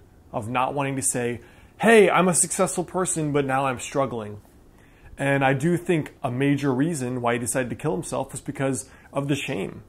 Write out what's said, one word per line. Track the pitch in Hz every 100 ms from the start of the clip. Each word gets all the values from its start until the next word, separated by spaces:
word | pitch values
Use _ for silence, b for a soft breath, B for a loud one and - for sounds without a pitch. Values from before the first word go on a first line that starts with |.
| - - -
of | - 110
not | 123 131
wanting | 139 139 135
to |
say, | - 127 120 120 B B B -
"Hey, | 208 226 180
I'm | 139 185
a |
successful | 170 175 - 185 -
person, | 165 180 180 - 151
but | 143 139
now | 131 139
I'm | 120
struggling." | - 143 135 117 104 104 - - - b b b b -
And | 139 139 135
I |
do | 135 156 175
think | 175 170 - -
a | 135
major | 123 139 143 143
reason | 123 156 160 123 127
why | 117
he | 120
decided | 120 139 123
to | 117
kill | 147
himself | 180 165 131 131
was | 135
because | - 139 135 127 B B B
of | 143 139
the | 147
shame. | - 165 185 -